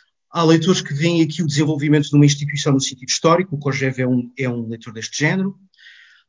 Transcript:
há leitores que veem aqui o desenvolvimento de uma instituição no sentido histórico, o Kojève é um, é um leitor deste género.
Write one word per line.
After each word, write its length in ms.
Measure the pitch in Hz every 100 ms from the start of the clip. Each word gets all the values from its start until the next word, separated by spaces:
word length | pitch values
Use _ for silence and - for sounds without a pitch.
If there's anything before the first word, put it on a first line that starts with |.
| _ _ _
há 120 | 175
leitores 400 | 165 165 165 180
que 100 | -
veem 300 | 139 170 170
aqui 200 | 156 156
o 40 | 165
desenvolvimento 640 | 143 151 151 151 151 147
de 40 |
uma 120 | 147 147
instituição 440 | 143 143 143 151
no 100 | 135
sentido 260 | 135 - -
histórico, 480 | - 160 170 190 147
o 20 |
Kojève 440 | 143 131 135 131
é 40 | 127
um, 240 | 127 120 -
é 80 | 127
um 220 | 120 113
leitor 240 | 113 117
deste 280 | 110 110 -
género. 380 | 151 190 190 - _ _ - - _ _